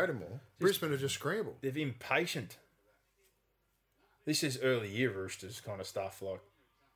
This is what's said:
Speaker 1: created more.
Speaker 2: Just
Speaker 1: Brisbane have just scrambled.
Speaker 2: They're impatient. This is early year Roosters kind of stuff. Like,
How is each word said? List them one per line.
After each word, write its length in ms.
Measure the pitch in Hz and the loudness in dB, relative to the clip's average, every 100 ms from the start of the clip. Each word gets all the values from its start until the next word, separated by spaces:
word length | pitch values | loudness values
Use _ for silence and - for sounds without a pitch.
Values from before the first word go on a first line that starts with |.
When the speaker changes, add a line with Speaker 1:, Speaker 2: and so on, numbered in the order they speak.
| 175 | 4
Speaker 1:
created 60 | 131 | 0
more. 200 | 82 120 | -4 -10
Speaker 2:
Just 180 | - - | -12 2
Speaker 1:
Brisbane 320 | 190 196 160 | 2 4 2
have 80 | 139 | 0
just 160 | 135 - | 0 -2
scrambled. 400 | 139 202 156 - | 0 0 -2 -4
Speaker 2:
They're 140 | 135 135 | -4 0
impatient. 800 | 147 120 - 135 170 151 95 - _ _ _ _ _ _ _ _ _ _ _ _ _ _ _ _ - | -2 -2 2 2 2 -2 -6 -10 _ _ _ _ _ _ _ _ _ _ _ _ _ _ _ _ 0
This 180 | 151 | 2
is 160 | 156 123 | 2 2
early 280 | 131 123 104 | 4 4 2
year 200 | 104 127 | 2 2
Roosters 500 | 95 95 - 95 117 | 2 -4 -6 -10 -10
kind 180 | - 98 | -8 -8
of 60 | 92 | -4
stuff. 340 | 104 98 - | -4 -4 -4
Like, 200 | 98 92 - _ _ _ _ | -6 -6 -10 _ _ _ _